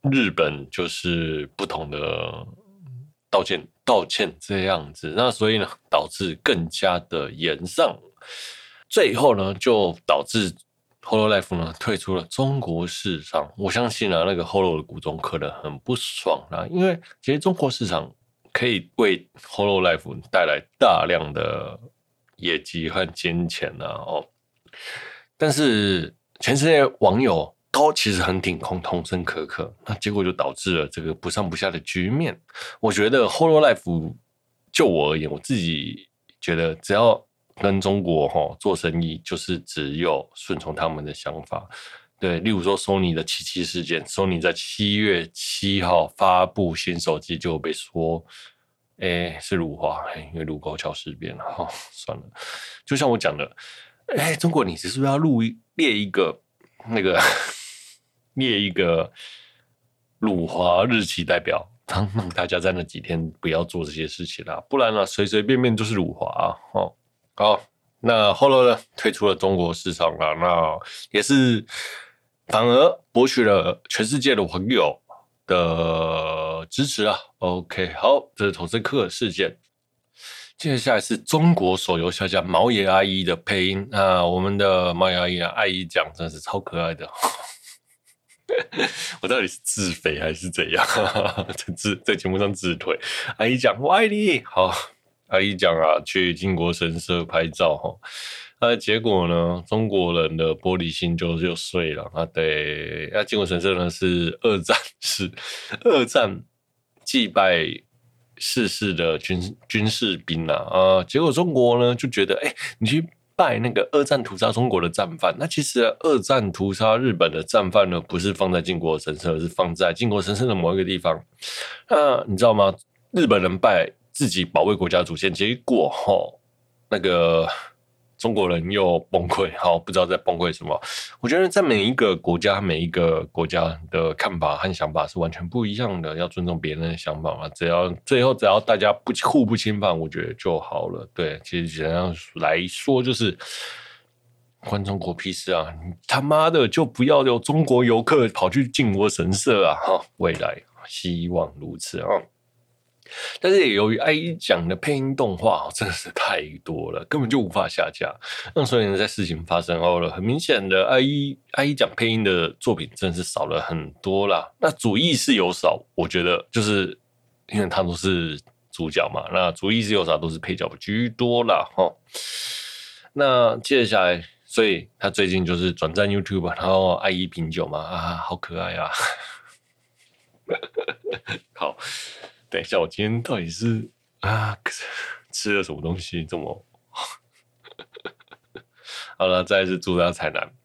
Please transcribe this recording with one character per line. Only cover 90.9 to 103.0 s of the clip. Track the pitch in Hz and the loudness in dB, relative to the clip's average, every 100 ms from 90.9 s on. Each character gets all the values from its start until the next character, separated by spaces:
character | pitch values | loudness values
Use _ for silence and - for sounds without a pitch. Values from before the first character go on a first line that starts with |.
| 120 95 107 | 0 0 0
<laughs> | 98 - 95 - | -2 -4 -8 -8
在 | - | -10
自-， | 85 104 98 | -4 -4 -2
在 | - | -2
节 | 95 92 | -2 0
目 | 95 | 0
上 | 143 | 0
自 | 98 90 82 | 0 -4 -4
推。 | - - - - - - | -4 -4 -4 -8 -8 -2
阿 | 113 | 0
姨 | 127 | 4
讲 | 117 104 | 2 2
：“我 | 143 | 2
爱 | 190 220 | 4 4
你。” | 208 208 139 | 2 0 0
好， | - - 92 - - _ _ _ _ | -2 2 2 0 -8 _ _ _ _
阿 | 95 | 0
姨 | 101 92 | 2 2
讲 | 95 | 2
啊， | 82 80 78 | 4 4 2
去 | 76 95 90 | 0 0 0
靖 | 78 95 | 0 -2
国 | 90 85 | 0 0
神 | 85 85 82 | 0 -4 -4
社 | - 87 | -2 -4
拍 | 82 82 82 | 0 -2 -2
照 | 76 85 | 0 0
哈。 | 73 85 82 - - - - - _ | 2 -4 -10 -16 -14 -12 -14 -18 _
那 | 120 117 | 0 2
结 | - 110 | 0 0
果 | 117 95 85 | 2 2 2
呢， | 85 85 87 87 | 2 0 -2 -2
中 | 107 110 | -2 2
国 | 98 87 85 | 2 2 2
人 | 80 80 | 0 0
的 | 82 | -2
玻 | 78 92 92 | 0 -2 -2
璃 | 85 | -2
心 | 78 87 82 | -4 -2 -2
就， | 85 82 | -2 -2
就 | 87 85 | -2 -4
碎 | - 90 82 | -4 -4 -2
了。 | 69 - | -4 -8
啊， | - 85 | -6 -4
对， | - 80 76 76 76 80 78 | -2 0 0 -2 -6 -8 -8